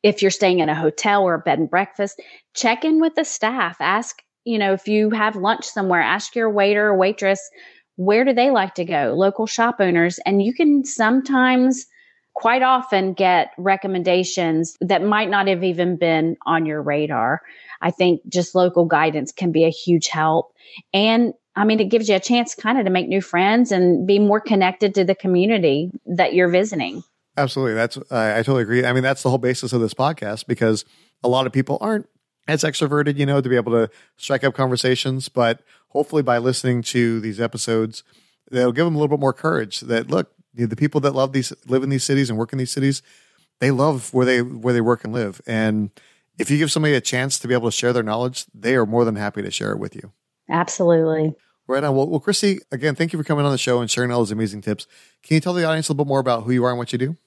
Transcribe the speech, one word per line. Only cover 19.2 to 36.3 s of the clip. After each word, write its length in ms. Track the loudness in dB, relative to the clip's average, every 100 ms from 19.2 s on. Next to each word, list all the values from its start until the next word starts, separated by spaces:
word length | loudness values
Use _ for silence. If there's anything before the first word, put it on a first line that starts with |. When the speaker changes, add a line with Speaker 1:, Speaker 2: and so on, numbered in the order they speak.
| -6
Speaker 1:
can 200 | -4 -2
be 120 | 2
a 60 | 2
huge 400 | 0 0 2 2
help. 440 | -2 0 0 -2 _ -20 -20 _
And, 400 | 0 2 2 0 -2 _ 0
I 80 |
mean, 160 | 2 2
it 100 | 2
gives 200 | 2 2
you 60 | 0
a 40 |
chance 340 | 2 0 0
kinda 300 | -4 -2 0
to 60 | 2
make 160 | 0 0
new 140 | -2
friends 500 | -2 0 2 2 2
and 340 | 4 4 2 2
be 140 | 4
more 220 | 4 2
connected 520 | 2 2 2 2 0 2
to 80 |
the 120 | 0 0
community 720 | 0 2 2 2 2 2 -2 -10 -8
that 300 | -2 2 2
you're 140 | 2
visiting. 540 | 2 0 -4 -6 -8 -16 _ _ -4
Speaker 2:
Absolutely. 360 | -4 -2 -2
That's, 240 | 0 -2 -4 -6
I, 220 | -2 0
I 40 | 0
totally 260 | 0 0
agree. 220 | 2 0 2
I 80 |
mean, 100 | 2
that's 200 | 0 0
the 60 | 0
whole 80 | 0
basis 360 | 0 -2 -2
of 80 | -2
this 120 | -2
podcast 540 | 0 -4 -2 -8 -8 -6
because 380 | 0 2 0 -4 _ _ _
a 40 | 0
lot 180 | 0 0
of 60 |
people 260 | -2 -2 -4
aren't 260 | -2 -4 -6 _ _ _ -6
as 160 | -2
extroverted, 540 | -2 -2 -2 0 -2 -2
you 80 | 0
know, 160 | 0
to 80 | 2
be 80 | 0
able 160 | 2
to 160 | 0 0 _ _ _
strike 280 | -4 -2
up 100 | -2
conversations. 760 | 0 -2 0 0 0 -2 -6 -6
But 340 | 0 0 0 _ _ _
hopefully 320 | -4 -2 0
by 160 | 0